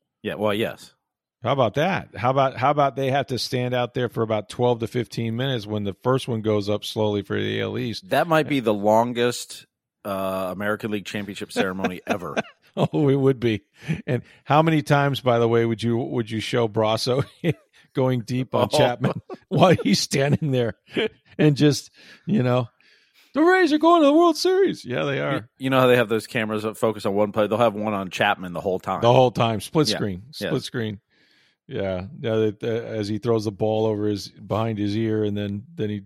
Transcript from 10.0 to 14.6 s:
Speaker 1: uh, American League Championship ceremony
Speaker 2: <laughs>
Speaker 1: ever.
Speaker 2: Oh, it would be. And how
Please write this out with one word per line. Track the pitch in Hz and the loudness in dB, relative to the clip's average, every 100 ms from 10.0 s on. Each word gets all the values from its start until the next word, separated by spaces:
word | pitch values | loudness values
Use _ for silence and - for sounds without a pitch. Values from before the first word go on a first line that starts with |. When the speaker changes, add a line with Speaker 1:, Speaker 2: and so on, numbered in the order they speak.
Speaker 1:
uh, | 107 98 95 95 92 | -8 -4 -4 -4 -4
American | 90 104 107 113 | -4 -2 -2 -4
League | 104 92 | -6 -6
Championship | 107 101 95 101 | -8 -8 -10 -8
ceremony | 240 214 92 - - | -4 -4 -2 -4 -6
Speaker 2:
<laughs> | - | -6
Speaker 1:
ever. | 208 170 - - _ _ - | -6 -6 -8 -8 _ _ -4
Speaker 2:
Oh, | 156 156 143 | -2 2 2
it | 139 | 4
would | 135 131 | 2 2
be. | 117 107 - _ - 160 - | 0 -2 -6 _ -8 -8 -4
And | 127 - _ | -6 -6 _
how | - 143 | 2 4